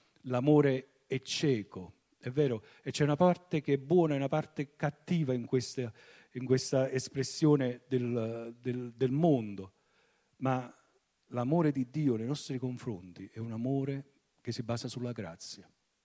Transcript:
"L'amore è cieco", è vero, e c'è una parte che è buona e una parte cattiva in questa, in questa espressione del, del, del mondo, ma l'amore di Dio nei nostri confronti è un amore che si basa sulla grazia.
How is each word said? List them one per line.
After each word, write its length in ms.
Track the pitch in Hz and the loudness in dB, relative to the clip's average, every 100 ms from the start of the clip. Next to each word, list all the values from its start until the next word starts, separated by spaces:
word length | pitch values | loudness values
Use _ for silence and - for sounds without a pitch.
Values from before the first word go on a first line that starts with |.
| _ _ | _ _
"L'amore 800 | 123 123 139 151 143 131 - _ - | -4 0 6 8 6 2 -4 _ -6
è 160 | 131 | -6
cieco", 720 | - - 156 117 98 95 87 - _ _ | -4 -2 0 0 -2 -12 -14 -18 _ _
è 120 | 123 | -6
vero, 320 | 131 143 117 - - | 0 0 0 -8 -14
e 80 | - | -6
c'è 140 | - | 0
una 120 | 147 147 | 2 4
parte 460 | 180 170 - 156 | 4 4 -2 -4
che 100 | - | 0
è 60 | 139 | 0
buona 340 | 135 180 160 | 4 4 4
e 60 | 139 | 2
una 100 | 139 | 0
parte 480 | 156 - - 143 - | -2 -4 -8 -10 -4
cattiva 560 | 147 - - 175 135 | -4 -4 -2 0 2
in 140 | 127 113 | -2 0
questa, 440 | 127 117 - 117 - - - _ | -2 -2 -6 -8 -10 -20 -20 _
in 120 | 123 | -6
questa 460 | 123 131 - 135 135 | 2 2 2 2 2
espressione 920 | 131 - 139 127 - 151 147 127 123 - | -2 -4 -6 -6 2 6 6 4 -4 -2
del, 640 | 127 120 120 110 117 117 120 | -2 0 -2 -2 -6 -10 -10
del, 320 | 127 123 123 | -6 -6 -6
del 160 | 117 131 | -2 0
mondo, 640 | 139 170 131 107 98 95 _ _ _ _ _ _ - | 2 4 4 0 -10 -14 _ _ _ _ _ _ -6
ma 340 | 131 127 123 - _ _ _ _ - | -2 -2 -4 -16 _ _ _ _ -8
l'amore 440 | 123 123 170 151 | -4 0 2 2
di 160 | 135 123 | 0 -2
Dio 280 | 156 143 110 | 0 0 0
nei 100 | 117 | -2
nostri 320 | 151 - 127 | -6 -6 -6
confronti 720 | 127 123 127 92 92 85 98 | -6 -8 -8 -10 -12 -16 -16
è 60 | 113 | -10
un 140 | 117 | -8
amore 600 | 110 123 139 139 139 143 _ _ _ | -4 -2 -2 -2 -6 -10 _ _ _
che 80 | - | -8
si 100 | - | -6
basa 260 | 113 117 123 | -4 -4 -6
sulla 240 | 120 123 | -8 -8
grazia. 540 | 117 95 85 - - - _ _ _ | -8 -10 -12 -16 -18 -20 _ _ _